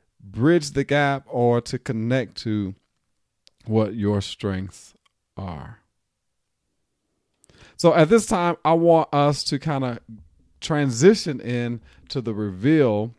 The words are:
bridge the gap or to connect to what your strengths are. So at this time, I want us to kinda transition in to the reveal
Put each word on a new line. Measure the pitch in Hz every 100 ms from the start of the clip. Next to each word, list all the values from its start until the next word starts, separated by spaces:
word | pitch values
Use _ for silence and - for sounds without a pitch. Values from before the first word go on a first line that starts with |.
| _ _
bridge | 98 104 143 175 143
the | 139
gap | 135 143 143 135 -
or | 123 120 120
to | - 123
connect | - 113 117 131 110 -
to | 113 107 95 95 _ _ _ _ _ _ _ _
what | - 110 107
your | 113 101 101
strengths | - - 104 92 95 - - _ _ _ _ -
are. | 95 80 - 113 _ _ _ _ _ _ _ _ _ _ _ _ _ _ _ _ _ _ - -
So | 175
at | 165 156
this | 226 -
time, | 190 175 -
I | 156
want | 165 170 160 -
us | 143 143 143
to | - 139
kinda | 160 139 127 117 - 110 - _ _ _
transition | - 151 139 113 175 220 170 127
in | 120 120 120 120 - _ -
to | 139
the | 117
reveal | 104 104 90 127 156 127 104 117